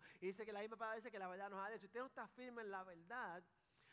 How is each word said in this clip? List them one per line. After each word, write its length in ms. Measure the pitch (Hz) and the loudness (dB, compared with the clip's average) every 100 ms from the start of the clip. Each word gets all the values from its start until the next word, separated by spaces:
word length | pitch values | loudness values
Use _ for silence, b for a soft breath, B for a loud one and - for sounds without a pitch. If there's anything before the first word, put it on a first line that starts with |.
| B B | B B
Y 60 | 185 | 0
dice 180 | 196 | 2
que 80 | 220 | 0
la 80 | 208 | 2
misma 160 | 214 220 | 0 2
palabra 200 | 220 226 | 2 2
dice 140 | 233 | 0
que 80 | 214 | 0
la 80 | 185 | 0
verdad 220 | 185 202 | 2 0
nos 180 | 196 196 | 2 2
hace. 120 | 220 | 0
Si 80 | 196 | -2
usted 140 | 233 | -2
no 60 | 262 | -2
está 220 | 262 220 | -2 -4
firme 320 | - 254 233 | -4 -4 -2
en 100 | 214 | 0
la 140 | 196 | 0
verdad, 580 | 185 170 170 240 214 170 175 - B B B | -2 -8 -4 0 2 0 -6 -20 B B B